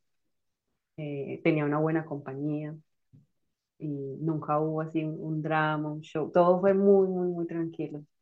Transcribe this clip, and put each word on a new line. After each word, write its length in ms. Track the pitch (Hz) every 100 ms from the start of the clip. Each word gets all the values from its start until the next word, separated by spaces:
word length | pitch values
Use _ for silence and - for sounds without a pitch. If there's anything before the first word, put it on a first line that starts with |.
| _ _ _ _ _ _ _ _ _ -
eh, 440 | 147 143 135 131
tenía 220 | 165 156 147
una 140 | 151
buena 260 | 160 160 156
compañía 680 | 143 139 135 151 151 151 156 _ _ _ - _ _ _ _ _ -
y 80 | 156 143 135 139
nunca 400 | 156 151 - 151
hubo 220 | 156 156
así 220 | 160 160
un, 120 | 156 156
un 220 | 156 156
drama, 500 | 151 156 156 151 151
un 100 | 156
show, 300 | - 156 143
todo 280 | 180 175 180
fue 140 | 196
muy, 340 | 196 196 196 190
muy, 200 | 180 180
muy 180 | 175 170
tranquilo, 560 | 165 165 - 147 147 151 _